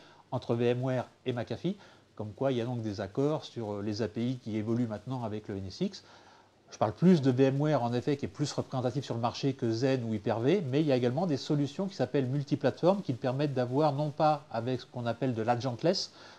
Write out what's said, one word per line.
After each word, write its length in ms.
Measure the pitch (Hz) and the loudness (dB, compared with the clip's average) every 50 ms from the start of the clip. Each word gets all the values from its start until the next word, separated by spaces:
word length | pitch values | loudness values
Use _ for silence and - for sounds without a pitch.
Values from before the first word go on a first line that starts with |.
| - - - - - - | -20 -20 -20 -20 -12 -8
entre 240 | - 117 - - 120 | -6 -6 -2 -2 0
V 100 | 120 123 | 2 2
M 180 | 120 123 123 127 | 2 2 2 0
ware 240 | 131 127 123 - - - _ - | -2 -2 -2 -4 -6 -10 _ -6
et 80 | 127 120 | -6 -4
McAfee, 440 | 120 110 - 117 - - 170 196 - - - - - _ _ - | -4 -4 -6 -6 -4 -4 -4 -4 -6 -10 -20 -20 -20 _ _ -12
comme 180 | - 104 107 - | -10 -10 -8 -4
quoi 180 | - 131 139 | -2 0 0
il 60 | 131 117 | 0 0
y 20 | |
a 40 | 113 | -2
donc 160 | 127 123 117 | -2 -4 -4
des 200 | 107 107 101 101 | -4 -4 -4 -4
accords 440 | 101 98 - 135 139 147 156 139 - | -6 -4 -2 0 0 0 0 -2 -6
sur, 260 | - - 123 113 104 | -8 -10 -8 -6 -6
euh, 100 | 104 101 | -4 -4
les 220 | 101 107 104 104 113 | -4 -4 -2 -2 -4
A 40 | |
P 240 | 104 - 117 117 123 | -4 -2 -2 -2 -2
I 60 | 131 | -2
qui 200 | 123 - 113 104 | -4 -6 -4 -4
évoluent 280 | 110 107 113 113 120 123 | -2 0 0 0 0 0
maintenant 380 | 113 104 101 - 123 131 127 117 | -2 -4 -6 -6 -6 -6 -6 -4
avec 240 | 107 107 107 - | -6 -6 -6 -6
le 100 | - 104 | -6 -6
N 80 | 98 95 | -6 -6
S 160 | 92 - - | -8 -4 -4
X. 220 | 185 208 - - - - - - - - - - - _ _ _ _ - | -4 -4 -4 -8 -18 -20 -20 -20 -20 -20 -20 -20 -20 _ _ _ _ -10
Je 80 | - | -4
parle 160 | - 113 113 - | -2 0 0 2
plus 280 | - 160 185 185 156 | 6 8 8 8 8
de 100 | 127 135 | 6 4
V 140 | 127 123 135 | 6 6 6
M 140 | 135 131 139 | 6 4 4
ware, 240 | 151 151 151 131 120 | 2 2 2 2 2
en 80 | 117 | 0
effet, 240 | 120 120 - 151 147 | 0 0 0 0 0
qui 80 | 143 - | 0 -2
est 60 | 110 | -4
plus 200 | - - 147 135 - | -4 -4 -4 -4 -2
représentatif 500 | - 120 - - 131 113 123 113 139 127 | -4 -4 -4 -2 -2 -2 0 -2 -2 -4
sur 100 | - 117 | -4 -2
le 60 | 117 | 0
marché 340 | 117 117 - - - 139 131 | 0 -2 0 0 0 -2 0
que 160 | - 123 113 | 0 0 0
Zen 360 | 113 113 135 131 135 127 117 | 0 2 2 2 2 2 0
ou 80 | 113 110 | -2 -2
Hyper-V, 500 | 104 98 123 107 113 117 135 180 208 165 127 | -2 0 0 0 2 2 2 2 2 2 0
mais 100 | 127 147 | 0 2
il 80 | 165 | 2
y 60 | 147 131 | 2 2
a 20 | |
également 300 | 123 123 120 123 151 190 | 4 2 2 2 2 0
des 100 | 180 143 | 0 0
solutions 500 | 127 - - 156 147 143 135 - - 196 | -2 0 0 0 2 0 0 -2 -4 -6
qui 100 | 190 - | -4 -2
s'appellent 320 | - 131 - - 143 131 | -2 -2 0 0 0 0
multiplateformes, 720 | 123 131 147 139 - - 139 - 127 - - - 175 202 208 | 0 0 -2 -2 -2 -2 0 0 0 0 2 2 2 2 2
qui 100 | - - | 0 -4
permettent 420 | 127 113 - 127 127 135 151 147 131 | -4 -2 -2 -2 -2 0 -2 -2 0
d'avoir, 380 | 127 123 120 127 143 156 151 | -2 -2 0 2 2 2 2
non 180 | 135 139 151 151 | 2 0 -2 -4
pas 360 | 135 - 160 151 151 143 - - | 0 2 2 2 2 0 -4 -6
avec 280 | - 117 113 127 131 120 | -6 -4 -2 -2 -2 -4
ce 60 | - | -6
qu'on 200 | - - 123 117 | -8 -10 -6 -4
appelle 280 | 120 117 - 143 131 120 | -4 -2 -2 -2 -2 0
de 80 | 110 | 0
l'adjunctless, 720 | 110 113 120 120 110 131 117 - - 165 196 - - - - - - - - | 0 0 0 0 0 -4 -4 0 0 0 0 0 -2 -8 -12 -18 -20 -20 -20